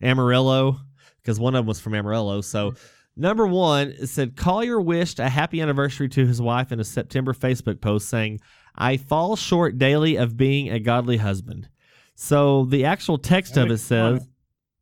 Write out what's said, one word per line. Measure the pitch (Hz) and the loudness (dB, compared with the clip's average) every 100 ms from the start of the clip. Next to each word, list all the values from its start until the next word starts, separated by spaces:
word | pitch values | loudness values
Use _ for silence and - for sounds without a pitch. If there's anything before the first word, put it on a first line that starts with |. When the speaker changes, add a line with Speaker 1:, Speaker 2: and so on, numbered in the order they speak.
Speaker 1:
Amarillo, | 123 131 123 127 131 131 135 135 - _ _ _ | 0 2 4 4 2 2 2 -2 -8 _ _ _
'cause | - 107 | -4 -2
one | 123 | 0
of | 131 | 0
them | 110 | -2
was | 104 | -4
from | 110 | -4
Amarillo. | 107 104 113 104 101 | -4 -2 -2 -2 -4
So, | 98 110 104 | -4 -4 -4
Speaker 2:
Mm-hmm. | 123 - _ _ - | -6 -16 _ _ -4
Speaker 1:
number | 165 220 208 | -2 2 2
one, | 180 175 143 143 | 2 2 2 0
it | - 131 | -6 -8
said, | - 127 135 | -4 -4 -2
Collier | 180 190 240 226 | 0 0 0 -2
wished | 170 170 170 - | 0 0 -2 -2
a | 131 | -2
happy | 135 165 160 | 0 -2 -2
anniversary | 156 139 139 135 139 | -2 0 -2 -2 -2
to | 139 127 | 2 2
his | 120 | 2
wife | 117 123 127 | 0 0 -2
in | 117 | -4
a | |
September | 107 - - 131 131 | -6 -6 -4 -4 -2
Facebook | 123 131 127 - 98 | -2 -2 -2 -4 -4
post | 107 104 - | 0 -2 -2
saying, | 117 107 107 _ _ _ | -4 -4 -6 _ _ _
"I | - 123 135 | -4 -2 -2
fall | 135 156 175 220 | -2 -2 0 -2
short | - 175 165 127 | 0 2 2 2
daily | 135 147 160 143 | 2 4 2 2
of | 120 117 | 0 2
being | 131 139 127 | 2 2 0
a | 113 | -2
godly | 110 120 123 117 | 0 0 2 0
husband." | 107 98 - - - _ _ _ _ - | 0 -2 -6 -12 -14 _ _ _ _ -10
So, | - 147 143 139 127 | 0 4 6 4 2
the | 139 | 2
actual | 135 196 - 151 | 2 -2 -2 -2
text | - 180 185 147 | 2 2 2 2
Speaker 2:
At | |
Speaker 1:
of | 117 | 2
it | |
Speaker 2:
least | 110 | 0
he's | - | 0
Speaker 1:
says, | 117 113 | 2 2
Speaker 2:
honest. | 127 - _ _ _ _ _ | 0 -4 _ _ _ _ _